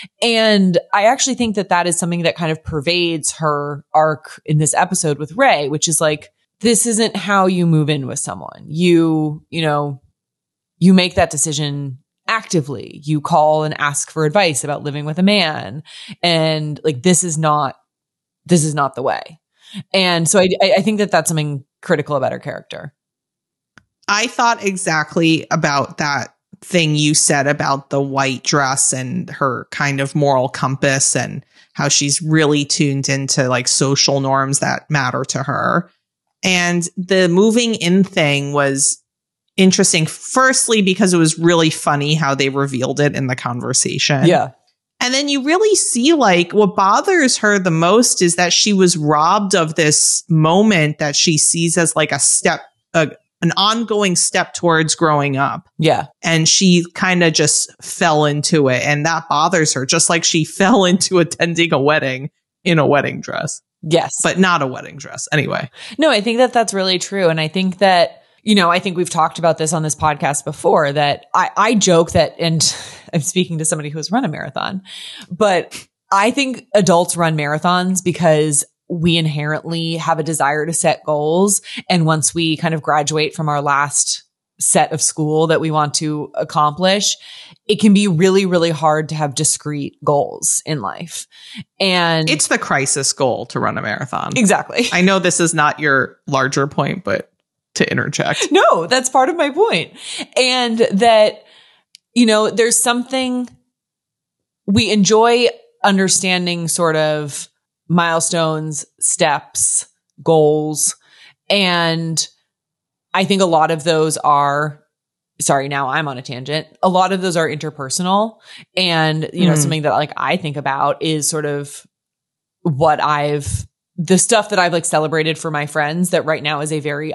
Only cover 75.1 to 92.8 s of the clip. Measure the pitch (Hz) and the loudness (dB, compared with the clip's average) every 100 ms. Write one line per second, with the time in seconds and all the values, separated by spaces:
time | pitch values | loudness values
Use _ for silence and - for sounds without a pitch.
75.1 | - 226 175 208 175 - - - _ - | -18 -10 0 2 2 -2 -10 -20 _ -2
76.1 | 196 220 262 262 226 - 208 185 170 180 | 2 2 0 -4 -6 0 2 4 4 2
77.1 | 170 165 156 143 151 175 180 185 185 175 | 0 0 0 -2 -2 0 0 0 -2 -2
78.1 | 156 170 151 156 143 - _ - 175 170 | 0 2 4 2 0 -4 _ -10 -2 0
79.1 | 165 160 147 147 151 156 170 165 165 151 | 2 0 -2 -4 -6 -6 -6 -4 -4 -2
80.1 | 160 156 147 139 151 156 160 165 - - | -2 -2 -2 -2 -2 -4 0 0 0 -2
81.1 | 151 151 175 202 190 - - - 180 160 | -2 0 2 2 0 -6 -12 -2 0 2
82.1 | 156 135 170 160 151 165 160 156 151 147 | 0 -2 -2 -2 -2 -2 -4 -2 -2 0
83.1 | 156 151 - 151 147 143 139 143 - - | -2 -2 -4 -4 -2 0 0 0 -2 -4
84.1 | - _ _ _ - - 175 147 156 - | -6 _ _ _ -8 0 2 0 0 -4
85.1 | - 151 156 165 160 160 151 147 - 151 | -2 -2 2 2 2 0 0 0 -2 -4
86.1 | 151 143 - 156 160 151 147 185 202 196 | -6 -8 -8 -4 0 0 0 0 0 -2
87.1 | - - - - - - 202 214 196 202 | -6 -10 -20 -20 -10 -4 2 6 6 4
88.1 | 160 190 190 190 175 170 151 156 156 151 | 2 4 4 2 2 0 0 2 2 -2
89.1 | 156 147 131 156 - 147 147 139 - 147 | -4 -4 -2 -2 -4 -6 -8 -8 -8 -2
90.1 | 143 - - - - - 151 101 - 165 | 0 -2 -4 -4 -4 -4 -6 -6 -10 -12
91.1 | - - - - 233 - - 190 180 170 | -14 -16 -20 -20 -18 -14 -4 0 0 0
92.1 | 160 156 269 - 262 - 147 | 0 0 -2 0 -2 -2 -2